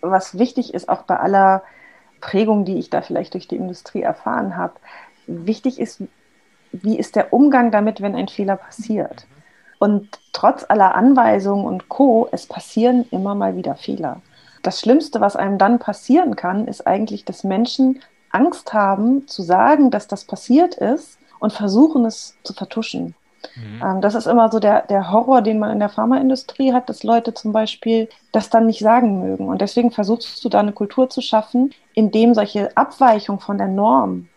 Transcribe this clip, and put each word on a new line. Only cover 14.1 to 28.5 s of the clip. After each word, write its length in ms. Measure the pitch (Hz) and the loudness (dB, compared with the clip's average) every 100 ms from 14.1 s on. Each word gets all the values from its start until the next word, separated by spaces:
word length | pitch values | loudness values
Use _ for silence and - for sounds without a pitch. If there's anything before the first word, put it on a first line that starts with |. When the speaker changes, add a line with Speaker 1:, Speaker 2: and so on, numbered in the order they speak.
| - _ _ _ _ | -10 _ _ _ _
Speaker 1:
Das 180 | - - | -8 -6
Schlimmste, 400 | 214 269 311 226 | 2 2 2 -2
was 160 | 202 202 | -2 0
einem 220 | 196 196 | -4 0
dann 200 | 196 240 | 2 2
passieren 580 | - 202 - 277 339 202 | -2 -10 0 2 2 -2
kann, 300 | 180 196 214 | -4 -4 -6
ist 180 | - - | -6 -2
eigentlich, 380 | 190 214 202 | -2 -2 -8
dass 200 | - 190 | -12 -8
Menschen 560 | 196 190 240 - 262 262 - _ _ | -4 -2 -2 0 0 0 -10 _ _
Angst 420 | 185 285 - - | -2 -2 -2 -6
haben, 540 | 220 196 196 220 269 269 | -2 0 0 0 0 -4
zu 160 | - | -12
sagen, 480 | 170 180 226 294 269 | 0 2 4 4 4
dass 160 | 208 - | 2 -6
das 180 | 196 | -12
passiert 500 | - 196 - 262 349 | -10 -14 2 4 4
ist 440 | 359 202 302 - _ _ _ | 0 -2 -2 -6 _ _ _
und 140 | 214 | -6
versuchen, 520 | 214 208 202 311 311 | -4 -2 4 4 4
es 320 | 226 - - _ | -2 -4 -18 _
zu 80 | - | -18
vertuschen. 600 | 202 196 - 220 - 170 - _ _ - - | -14 -10 -8 -8 -8 -10 -12 _ _ -20 -18
Speaker 2:
Mhm. 260 | 113 - | -18 -8
Speaker 1:
Ähm, 180 | 196 190 | -4 0
das 140 | 202 | 0
ist 120 | 226 233 | -2 0
immer 240 | 240 226 | 4 4
so 100 | 220 | 2
der, 220 | 208 214 | 2 2
der 280 | - 202 175 | 2 -2 2
Horror, 320 | 208 247 262 | 0 4 2
den 160 | 214 214 | 2 -2
man 120 | 208 | -2
in 80 | 214 | -2
der 80 | 208 | -4
Pharmaindustrie 840 | - 226 262 262 262 - - 269 | -2 0 2 0 -2 -6 -2 0
hat, 160 | 247 247 | 0 -2
dass 140 | - | -10
Leute 320 | 214 233 233 | 0 0 0
zum 180 | 220 214 | -8 -4
Beispiel 560 | 214 220 - 226 226 226 _ _ | -2 -2 -4 -2 0 -2 _ _
das 180 | 214 202 | -4 2